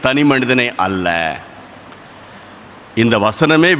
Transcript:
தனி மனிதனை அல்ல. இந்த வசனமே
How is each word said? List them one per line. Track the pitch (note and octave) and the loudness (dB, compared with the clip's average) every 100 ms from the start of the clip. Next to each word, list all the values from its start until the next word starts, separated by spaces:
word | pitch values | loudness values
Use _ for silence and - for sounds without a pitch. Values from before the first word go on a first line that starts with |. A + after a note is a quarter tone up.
தனி | C3 C3+ | -2 0
மனிதனை | D3 C3+ B2 B2+ A#2+ - F#2+ | 2 2 0 0 -2 -2 -4
அல்ல. | F#2+ F2 E2 D#2+ C#2+ - - - - - - - - - - - - - - - - | -2 -2 -2 -4 -6 -12 -20 -20 -20 -20 -20 -20 -20 -20 -20 -20 -20 -20 -20 -8 -2
இந்த | A#2 A2+ | 0 2
வசனமே | G#2 G#2+ D#3 D#3 E3+ E3 | 0 0 2 2 2 2